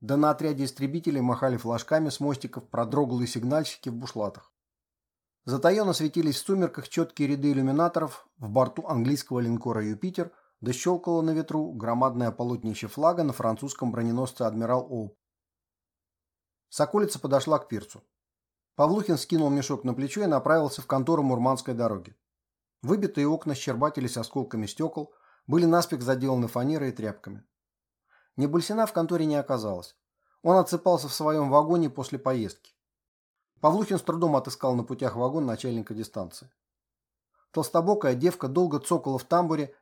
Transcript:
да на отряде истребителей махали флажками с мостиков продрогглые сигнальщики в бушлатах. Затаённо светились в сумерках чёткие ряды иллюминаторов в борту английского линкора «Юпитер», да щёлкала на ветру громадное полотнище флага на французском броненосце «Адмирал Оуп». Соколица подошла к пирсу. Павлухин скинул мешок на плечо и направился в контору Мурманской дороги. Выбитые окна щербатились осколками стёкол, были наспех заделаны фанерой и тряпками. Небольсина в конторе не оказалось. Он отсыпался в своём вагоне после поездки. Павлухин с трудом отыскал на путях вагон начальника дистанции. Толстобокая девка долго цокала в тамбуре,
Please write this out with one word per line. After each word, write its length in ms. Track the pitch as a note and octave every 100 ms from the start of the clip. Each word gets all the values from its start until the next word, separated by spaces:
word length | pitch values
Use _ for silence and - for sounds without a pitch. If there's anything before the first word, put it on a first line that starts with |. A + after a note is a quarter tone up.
да 160 | A2+ C#3+
на 140 | D3+
отряде 360 | D3+ D#3 C#3 C3+
истребителей 560 | - C3+ E3 E3 C#3+
махали 340 | B2 A2+ C3+ A#2+
флажками 540 | A2+ A#2 - D#3 D#3
с 100 | -
мостиков 480 | C#3+ C3 B2 B2 -
продрогглые 580 | A#2 A#2 C#3 C3+ B2 A#2+
сигнальщики 640 | A#2+ A#2+ D3+ D3+ - C3
в 60 |
бушлатах. 580 | A#2 B2+ A#2 G#2 - - _ _ _ _ _ _ _ _ _ -
Затаённо 460 | B2+ E3+ G#3 G3
светились 440 | D#3+ D3+ E3+ D#3 C3
в 100 | -
сумерках 420 | G3 F3 - -
чёткие 400 | - E3 - C#3
ряды 220 | C#3 C#3+
иллюминаторов 800 | C3+ C3+ C#3+ E3+ E3+ D#3 - - -
в 100 | A2
борту 380 | A#2+ B2+ - E3
английского 540 | C3 B2 C#3+ - B2
линкора 440 | A#2 A#2 A#2+ A2
«Юпитер», 460 | G#2+ G#2 F#3 F3+ E3+ - _ _
да 80 | -
щёлкала 500 | B2+ F3 F3 F3+ E3
на 100 | D#3+
ветру 400 | D#3+ D#3 D#3 D3+
громадное 580 | A#2+ A2+ A#2+ C3 B2 A#2
полотнище 560 | A2+ A#2+ A#2+ A2+ G#2 G#2+
флага 340 | - D#3+ F3
на 100 | D3+
французском 600 | B2+ A2+ A2 C3+ - B2
броненосце 500 | A2+ A#2 A#2+ B2+ -
«Адмирал 440 | A2+ A2 A2+ B2+ -
Оуп». 280 | A#2+ G#2 - _ _ _ _ _ _ _ _ _ _ _ _ _ _ _
Соколица 480 | - D3 G#3 G3+ -
подошла 400 | C#3 C3+ D#3 D3
к 100 | -
пирсу. 340 | G#2+ - - _ _ _ _ _ _ _
Павлухин 440 | - D3+ G#3 F#3 D#3
скинул 320 | - E3 D3
мешок 340 | C#3 C3+ C#3
на 80 | B2+
плечо 300 | A#2+ C#3 G#3
и 40 | G3
направился 540 | C3+ D#3 D#3+ D3 -
в 60 | -
контору 360 | C3+ C3 D#3+
Мурманской 520 | C3+ B2 B2+ C3 -
дороги. 420 | A#2 A#2 G2 F2 - _ _ _ _ _ _
Выбитые 480 | B2 G3+ G3 - C#3+
окна 260 | D#3 D#3
щербатились 640 | C3 - A#2+ D3+ D3+ B2 A#2+
осколками 500 | A2 C#3 A#2 A2+ G#2
стёкол, 460 | - D#3+ D#3+ D3 _ _ _ -
были 200 | D#3+ E3
наспех 360 | E3+ E3+ C#3+
заделаны 460 | B2 B2+ C3+ B2+ A#2
фанерой 400 | A#2+ C3 D#3 C3+
и 40 |
тряпками. 520 | A2+ G#2+ G2+ - G2+ - _ _ _ _ _ _ _ _ -
Небольсина 500 | C#3+ E3+ D#3+ A3 A3
в 60 |
конторе 320 | E3+ E3 E3+ D#3
не 100 | D3
оказалось. 600 | C3+ B2 G#2+ F2+ - _ _ _ _ _
Он 140 | E3 F#3
отсыпался 520 | F3+ F3 F#3 E3 C#3
в 60 |
своём 360 | - D3+ D#3 C#3+
вагоне 400 | C#3+ D#3 F3 D#3
после 280 | - B2 C3+
поездки. 560 | C3 B2+ G2+ - _ _ _ _ _ _ _ _ _ _
Павлухин 380 | D3+ F#3 G3+ F#3+
с 40 |
трудом 320 | - E3 E3+
отыскал 400 | C#3 B2+ - C3+
на 80 | B2
путях 340 | A#2+ A#2+ B2 A2+
вагон 280 | B2+ D#3
начальника 500 | C3 A2 B2+ A#2 G#2
дистанции. 560 | A2 A2 G#2+ F2+ - - _ _ _ _ _ _ _ _ _ _
Толстобокая 640 | D#3+ D3+ E3+ F3 G#3 C#3 B2
девка 320 | E3+ F3 C3+
долго 320 | D3 F3+ D3
цокала 360 | - F3 C#3 B2+
в 60 |
тамбуре, 540 | - E3+ E3+ D#3 C#3 -